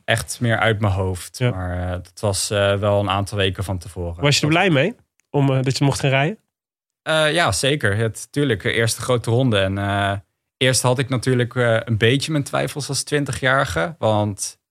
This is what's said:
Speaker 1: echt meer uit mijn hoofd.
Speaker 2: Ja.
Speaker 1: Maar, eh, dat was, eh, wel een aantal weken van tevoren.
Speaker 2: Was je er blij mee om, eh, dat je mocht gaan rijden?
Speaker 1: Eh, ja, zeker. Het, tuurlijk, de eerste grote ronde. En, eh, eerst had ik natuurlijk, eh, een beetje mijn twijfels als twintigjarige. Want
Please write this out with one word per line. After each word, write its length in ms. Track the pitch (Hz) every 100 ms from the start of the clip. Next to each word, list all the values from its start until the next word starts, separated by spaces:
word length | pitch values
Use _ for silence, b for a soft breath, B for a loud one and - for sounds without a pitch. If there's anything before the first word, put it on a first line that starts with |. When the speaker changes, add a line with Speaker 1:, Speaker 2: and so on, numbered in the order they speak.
| -
Speaker 1:
echt 340 | 110 - -
meer 180 | 120 110
uit 200 | 110 104
mijn 140 | 110
hoofd. 440 | 95 95 90 - -
Speaker 2:
Ja. 120 | 123
Speaker 1:
Maar, 320 | 92 90 90
eh, 60 | 90
dat 280 | 90 90 -
was, 300 | 107 95 -
eh, 260 | 104 101 101
wel 240 | 104 101
een 100 | 101
aantal 280 | 95 98 101
weken 260 | 95 92
van 140 | 95 92
tevoren. 440 | 98 - 85 85
Speaker 2:
Was 120 | 143 143
je 60 |
er 60 | 151
blij 220 | 160 196
mee 260 | 147 165 247 _ _ _
om, 200 | 143 139
eh, 120 | 135
dat 160 | 131 131
je 60 |
mocht 160 | 143 135
gaan 100 | 139
rijden? 280 | 135 147 220 _ _ _ _ _ _
Speaker 1:
Eh, 320 | - 156 156
ja, 180 | 160 165
zeker. 440 | 104 135 151 113 101
Het, 300 | 113 107 -
tuurlijk, 300 | - 143 104
de 100 | 117
eerste 300 | 85 113 -
grote 280 | - 123 113
ronde. 300 | 117 135 104
En, 180 | 95 98
eh, 340 | 101 101 101 101 - _ _ _
eerst 240 | 131 127
had 180 | 127 127
ik 100 | 127
natuurlijk, 460 | 127 131 127 120 127
eh, 220 | 120 113
een 140 | 117 107
beetje 340 | 113 139 139
mijn 120 | 156
twijfels 460 | 139 135 139 147 135
als 140 | 135
twintigjarige. 920 | - 147 143 127 131 135 139 - 170 156
Want 640 | 110 107 104 95 - - _